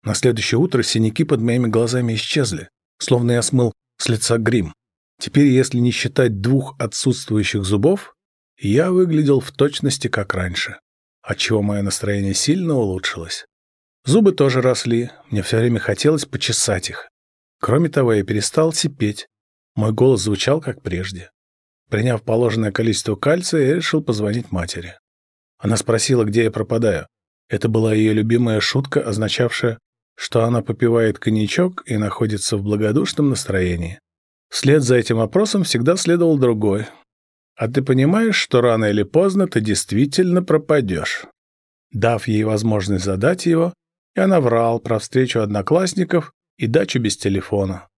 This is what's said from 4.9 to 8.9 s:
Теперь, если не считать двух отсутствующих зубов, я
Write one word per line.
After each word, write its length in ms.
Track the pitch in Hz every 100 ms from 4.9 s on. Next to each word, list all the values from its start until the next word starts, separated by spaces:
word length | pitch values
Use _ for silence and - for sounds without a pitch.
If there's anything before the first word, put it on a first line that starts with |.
| _ _ _
Теперь, 240 | - 143 143
если 320 | 127 - 123
не 140 | 123
считать 500 | 120 120 - 123 101
двух 340 | 104 139 135 -
отсутствующих 840 | 117 - 135 120 - 107 98 104
зубов, 520 | 95 104 135 196 - _ _ _ _ _
я 320 | 101 117 180